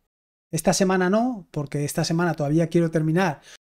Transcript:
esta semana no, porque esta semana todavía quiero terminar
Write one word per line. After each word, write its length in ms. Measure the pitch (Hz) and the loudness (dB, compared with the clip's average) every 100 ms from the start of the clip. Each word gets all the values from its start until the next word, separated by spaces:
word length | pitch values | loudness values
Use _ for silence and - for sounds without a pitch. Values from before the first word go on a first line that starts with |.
| _ _ _ _ _ | _ _ _ _ _
esta 200 | 160 - | -2 0
semana 380 | - 185 190 180 | 2 2 2 2
no, 380 | 208 247 233 - | 2 0 -4 -10
porque 340 | - 139 143 | -8 -6 -4
esta 200 | 143 - | -4 -2
semana 300 | 156 165 175 | -2 0 0
todavía 340 | 156 143 156 165 | -2 0 2 2
quiero 220 | 170 170 | 2 2
terminar 500 | 165 156 160 190 139 - - _ | 0 0 2 0 -2 -12 -20 _